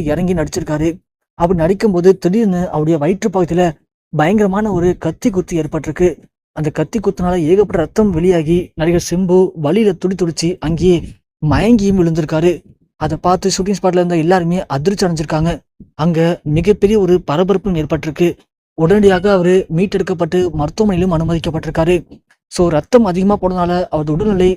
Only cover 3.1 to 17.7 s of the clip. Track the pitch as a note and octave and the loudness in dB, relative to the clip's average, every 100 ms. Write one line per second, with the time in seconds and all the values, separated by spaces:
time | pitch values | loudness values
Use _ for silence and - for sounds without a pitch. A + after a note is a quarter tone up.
3.1 | F#3+ G#3+ F#3 E3+ E3+ F3 D3+ _ _ _ | -2 -2 -2 0 0 0 -2 _ _ _
4.1 | D3+ D3+ G#3+ G3+ F#3+ G#3+ F3+ F3+ F3 E3 | -2 0 2 0 0 -2 0 0 -2 -4
5.1 | D#3+ B3 F#3 - E3+ D3+ G#3+ - D3 F3+ | -4 -2 -2 -4 -4 -4 -6 -6 -2 0
6.1 | D3 _ _ _ - D3+ D3+ D#3 A3+ G3+ | -2 _ _ _ -6 -4 -4 -4 -4 -4
7.1 | G3 F3+ F3+ D3+ F#3+ G#3 - D3+ - G#3+ | -2 -2 0 2 2 2 -2 -2 0 0
8.1 | D#3+ F3+ F3 D#3 F3 E3+ - D#3+ E3+ - | 2 2 2 2 0 -2 -4 0 0 0
9.1 | F3 F#3 F#3 F#3 E3 D3 G3 G#3+ F3 F#3 | -2 2 2 2 0 -2 2 2 0 -4
10.1 | F#3 E3+ D3+ E3 - D3+ D#3+ F3+ E3+ - | -2 -4 -2 -4 -4 -4 0 2 2 -2
11.1 | - _ _ D3+ C#3 G3+ A#3+ G3 G3 E3+ | -16 _ _ 0 2 4 4 4 2 2
12.1 | D#3+ D#3 D#3+ F3 D#3+ - _ _ _ D3+ | 0 -2 0 0 0 -6 _ _ _ -6
13.1 | G#3 F3+ F3+ F#3+ F3 F#3 F#3+ F#3 F3+ F3 | -2 0 0 0 -2 -4 -2 0 0 0
14.1 | F3 D#3 F3+ F3 F3+ - C#3 E3 G#3 F#3 | 0 2 2 0 -4 -4 -4 -2 -2 -2
15.1 | D#3+ D3+ D#3 E3 D#3+ - - - - E3 | -2 -4 -2 -2 -4 -10 -20 -20 -4 0
16.1 | D#3+ E3 F3+ D3 D3+ F#3 G3+ G3+ A3 F3+ | 2 0 0 -2 0 0 2 2 2 2
17.1 | F3+ - D3 F#3 G3 G#3 | 2 0 -2 0 0 -2